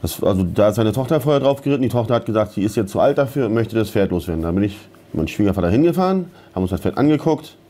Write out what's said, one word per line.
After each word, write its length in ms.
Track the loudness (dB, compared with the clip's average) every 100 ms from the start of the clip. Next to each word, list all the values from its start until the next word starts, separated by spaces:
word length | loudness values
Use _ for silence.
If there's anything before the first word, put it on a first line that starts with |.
Das, 200 | -6 -2
also 200 | 0 0
da 280 | 0 2 2
ist 60 | 4
seine 160 | 0
Tochter 280 | 0 0 0
vorher 200 | 2 2
drauf 220 | 2 0
geritten, 200 | -2 0
die 60 | 0
Tochter 260 | 0 0
hat 100 | -2
gesagt, 280 | 0 -2 -2
sie 100 | -2
ist 140 | -2 -2
jetzt 160 | -2
zu 80 | 2
alt 180 | 2 2
dafür 280 | 0 0 0
und 80 |
möchte 220 | 0 0 0
das 140 | 0
Pferd 200 | 0 0
loswerden. 320 | 0 -2 -4
Da 80 | -2
bin 120 | 0
ich 140 | 0 -4 -18 -20 -10
mit 20 |
meinem 140 | -4 -4
Schwiegervater 400 | 0 0 2 2
hingefahren, 640 | 4 2 2 0 0 -4 -12 -12
haben 80 | -4
uns 80 | -2
das 100 | -2
Pferd 160 | -4 0
angeguckt 600 | 2 2 0 -2 -4 -20